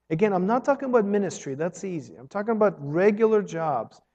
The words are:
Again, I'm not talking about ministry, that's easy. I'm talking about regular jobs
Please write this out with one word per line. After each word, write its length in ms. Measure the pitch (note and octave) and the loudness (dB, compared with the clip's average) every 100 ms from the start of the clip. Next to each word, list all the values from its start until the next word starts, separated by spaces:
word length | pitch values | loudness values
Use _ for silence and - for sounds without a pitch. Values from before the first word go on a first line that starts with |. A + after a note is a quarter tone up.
| - | -6
Again, 220 | D#3+ G#3+ | 0 2
I'm 160 | F#3+ F#3 | 2 2
not 160 | A#3+ | 0
talking 240 | B3 C#4 C4+ | 0 -2 2
about 140 | B3 | 2
ministry, 520 | G3+ G#3 F#3+ D#3 - C3+ | 2 0 -2 -4 -8 -4
that's 280 | E3+ F3 | -6 -6
easy. 320 | G3 E3+ A#2 E2 | -8 -8 -10 -16
I'm 140 | B2+ | -12
talking 220 | G3 G#3 | -8 -2
about 240 | A3+ G#3+ D#3+ | 2 2 0
regular 640 | C#3+ D#3 G3 G#3 A3+ A3 | -4 2 2 4 4 2
jobs 580 | F#3 E3 D#3+ C3 A2 - _ | 0 -4 -2 -2 -4 -12 _